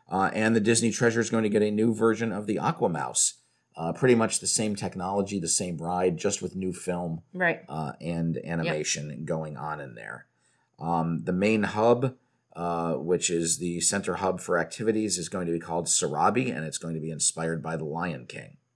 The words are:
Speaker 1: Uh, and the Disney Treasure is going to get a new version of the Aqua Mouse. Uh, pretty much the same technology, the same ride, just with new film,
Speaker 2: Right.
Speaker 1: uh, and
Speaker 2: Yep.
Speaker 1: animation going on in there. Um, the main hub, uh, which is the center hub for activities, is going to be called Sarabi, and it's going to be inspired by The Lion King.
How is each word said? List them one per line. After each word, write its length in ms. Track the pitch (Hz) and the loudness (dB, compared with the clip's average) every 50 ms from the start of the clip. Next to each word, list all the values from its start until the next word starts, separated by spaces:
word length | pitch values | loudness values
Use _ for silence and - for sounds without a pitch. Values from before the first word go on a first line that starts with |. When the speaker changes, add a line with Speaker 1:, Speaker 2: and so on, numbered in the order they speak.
| _ - | _ -4
Speaker 1:
Uh, 200 | - 95 95 - - | 0 0 0 2 2
and 200 | 104 110 110 113 | 2 4 4 4
the 60 | 113 | 6
Disney 300 | 101 113 117 107 120 113 | 6 4 4 4 4 2
Treasure 300 | 104 - 123 117 110 117 | 2 4 2 4 4 2
is 100 | 110 104 | 0 2
going 140 | 113 113 110 | 2 2 2
to 40 | 104 | 4
get 140 | 104 107 | 4 4
a 80 | 107 107 | 4 4
new 240 | 104 107 110 117 110 | 4 4 4 2 4
version 380 | 98 113 113 110 107 117 113 | 4 4 4 4 4 0 -2
of 140 | 104 101 104 | -2 -4 -2
the 120 | 107 107 76 | -2 -2 0
Aqua 320 | 73 117 - - 123 98 | 0 0 0 2 0 0
Mouse. 440 | 82 76 65 62 60 - - - - _ _ _ _ _ _ _ - | 0 0 -4 -2 0 2 2 0 0 _ _ _ _ _ _ _ -10
Uh, 200 | 78 80 82 82 | -6 -4 -4 -2
pretty 200 | - 135 127 120 | 2 6 6 6
much 260 | 110 110 107 - - | 6 6 2 0 -2
the 60 | - | -2
same 300 | 95 - - 110 107 101 | -2 0 0 0 0 -2
technology, 640 | - 104 92 - 92 87 92 98 101 98 98 104 98 | -4 -6 -6 -6 -4 -4 -2 0 0 0 0 -2 -4
the 80 | 82 - | -2 0
same 300 | - - 98 90 85 73 | 0 0 0 -2 -4 -4
ride, 400 | 82 85 90 90 92 92 82 80 | -4 -2 0 2 2 2 2 2
just 240 | - 101 - - | -2 -2 -2 -2
with 120 | 90 87 - | -6 -6 -6
new 200 | 95 95 92 87 | -4 -4 -4 -4
film, 480 | - - 92 90 87 87 82 82 82 - _ | -6 -4 -4 -4 -2 -2 -4 -6 -6 -10 _
Speaker 2:
Right. 300 | - 180 185 170 165 165 - | -4 0 0 0 0 -2 -6
Speaker 1:
uh, 260 | - - 78 78 69 - - | -10 -8 -8 -6 -8 -8 -8
and 320 | - 85 85 82 82 82 82 | -6 -4 -2 -2 0 -2 -2
Speaker 2:
Yep. 100 | - - | -4 -4
Speaker 1:
animation 800 | 78 85 82 82 85 80 78 76 - - 78 73 76 71 58 80 | -4 -4 -2 -2 -2 -2 -2 -2 -4 -4 -4 -6 -10 -10 -10 -6
going 320 | 80 82 80 80 78 73 | -4 -4 -4 -4 -8 -10
on 240 | 62 71 78 76 76 | -10 -8 -8 -8 -8
in 140 | 69 65 57 | -10 -12 -14
there. 320 | 55 53 50 60 - - _ _ _ _ _ _ _ _ _ _ - | -16 -14 -14 -14 -14 -16 _ _ _ _ _ _ _ _ _ _ -8
Um, 440 | 76 82 85 82 82 85 85 73 - | -4 -2 0 0 2 0 0 -2 0
the 80 | 90 | 0
main 300 | 90 92 101 107 110 107 | 2 4 4 4 4 4
hub, 520 | 101 - - 107 110 117 120 120 131 127 - _ _ _ _ _ _ _ - | 2 0 2 4 6 6 6 4 2 -2 -4 _ _ _ _ _ _ _ -10
uh, 400 | 85 87 87 85 85 85 85 76 | -6 -4 -2 -2 0 0 0 -2
which 360 | 64 73 82 92 85 - - | -2 0 0 0 2 2 0
is 280 | 87 85 82 82 - - | 0 0 0 0 0 0
the 220 | 90 87 85 85 | -2 -4 -2 0
center 340 | - - 98 101 - 92 87 | 0 0 0 0 0 -2 -2
hub 260 | 87 98 92 90 90 | 0 0 0 -2 -2
for 180 | - - 92 85 | -2 0 0 0
activities, 580 | 82 - - - 110 113 110 110 110 101 87 | 0 -2 -4 -4 0 0 2 2 2 0 -2
is 120 | 90 80 - | -2 -4 -4
going 180 | - 92 90 | -4 -4 -2
to 60 | 85 | 0
be 80 | 85 82 | -2 -2
called 260 | 82 82 82 85 82 | -2 -2 -4 -2 0
Sarabi, 680 | - - - 90 73 71 73 85 98 104 123 113 - 64 | 0 0 0 0 0 0 2 2 4 4 2 0 0 -2
and 120 | 73 80 | -4 -6
it's 120 | 76 73 - | -6 -6 -6
going 160 | - 82 82 | -6 -6 -6
to 60 | 80 | -4
be 100 | 76 80 | -6 -6
inspired 520 | 78 76 - - - 82 82 82 82 80 | -4 -2 -2 -2 0 0 -2 -2 -2 -2
by 140 | 80 82 82 | -4 -4 -6
The 80 | 80 80 | -4 -4
Lion 420 | 73 76 82 90 87 76 65 60 | -4 -4 -4 -4 -4 -6 -8 -10
King. 300 | - - - - - - - _ _ _ | -14 -14 -16 -16 -18 -20 -20 _ _ _